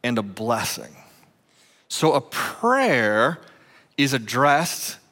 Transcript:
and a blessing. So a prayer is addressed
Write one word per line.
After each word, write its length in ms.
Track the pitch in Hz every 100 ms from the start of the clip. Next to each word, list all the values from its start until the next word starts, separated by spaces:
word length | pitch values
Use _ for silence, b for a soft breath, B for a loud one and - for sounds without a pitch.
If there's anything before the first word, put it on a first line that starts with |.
and 140 | 120 117
a 60 |
blessing. 720 | 101 95 110 113 92 - 57 - - _ _ _ _ b b b b
So 260 | - 160
a 80 | 147
prayer 1160 | - - - - 226 262 254 131 107 107 127 165 b b b b b -
is 160 | 139
addressed 840 | 131 104 120 143 143 170 - - - _